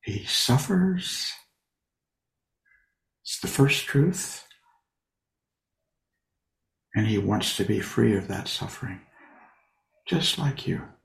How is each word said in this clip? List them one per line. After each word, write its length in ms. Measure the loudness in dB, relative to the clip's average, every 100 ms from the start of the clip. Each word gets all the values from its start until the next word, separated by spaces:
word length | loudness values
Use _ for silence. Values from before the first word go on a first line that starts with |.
he 220 | -6 -6
suffers. 1080 | -2 0 4 2 4 2 2 0 -4 -6 -8 -10 _ _ _ _ _ _ _ _ _ _ _ _ _ _ _ _ _ _
It's 180 | -10 -8
the 80 | -6
first 360 | 4 4 4
truth. 640 | 0 2 2 2 -6 -10 -18 _ _ _ _ _ _ _ _ _ _ _ _ _ _ _ _ _ _ _ _ _ _ _ _
And 120 | 0 2
he 120 | 2
wants 380 | 2 0 0 -2
to 80 |
be 160 | 0 0
free 360 | 0 2 4 4
of 120 | 0
that 200 | -8 -6
suffering, 520 | -6 -8 -8 -10 -10 -16 _ -20 -20 -20 _ _ _ _ _ -2
just 300 | 0 0 0
like 280 | -2 -2 -4
you. 140 | -6 -6 -18